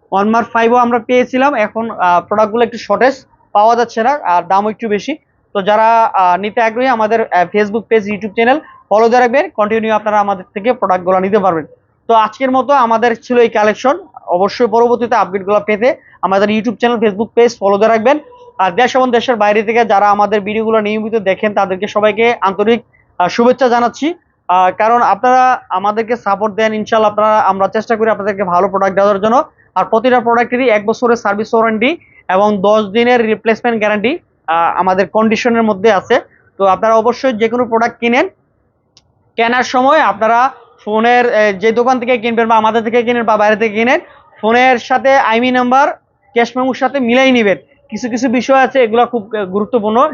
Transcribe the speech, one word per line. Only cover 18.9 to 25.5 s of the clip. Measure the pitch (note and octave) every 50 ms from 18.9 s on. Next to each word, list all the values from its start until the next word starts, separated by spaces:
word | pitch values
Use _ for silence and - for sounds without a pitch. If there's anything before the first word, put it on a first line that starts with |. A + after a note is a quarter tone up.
| -
এবং | C4 B3+ B3+
দেশের | A#3+ A#3+ A3+ - B3
বাইরে | G#3+ G#3 G#3 G#3 A3
থেকে | G#3+ G#3 A3+ A#3 A#3
যারা | G#3 G#3+ G3 G3+ G#3
আমাদের | G3+ G#3 G#3 G3+ A3 G#3+
ভিডিওগুলো | F#3+ G3+ G#3+ A3 A3 A3 A3 A3
নিয়মিত | G#3 G#3 G#3+ A3 G#3+ A3 G#3+
দেখেন, | A3+ F#3+ F#3+ F#3 F#3 G#3+ G#3+ G3+
তাদেরকে | G#3 G3 F#3 F#3+ F#3 G3+
সবাইকে | G3+ - G#3+ G3+ G#3+ G3 G#3+ A#3 A#3+ A#3 -
আন্তরিক, | F#3 F#3+ F#3+ G3+ G#3 G#3+ A#3+ G#3+ - _ _ _ _ _ _ -
আহ, | F3+ F3
শুভেচ্ছা | - - A#3+ B3 B3 B3 C4+ B3
জানাচ্ছি। | A#3 A#3 A#3+ A#3 A#3 - C4 D#4 F4 - _ _ _ _ _ -
আহ, | F3 F#3 F#3 F#3 F#3 -
কারণ | G#3+ A3 A#3+ A#3+
আপনারা | A#3+ E3+ G3 G3 B3 B3+ B3+ B3+ B3+ B3+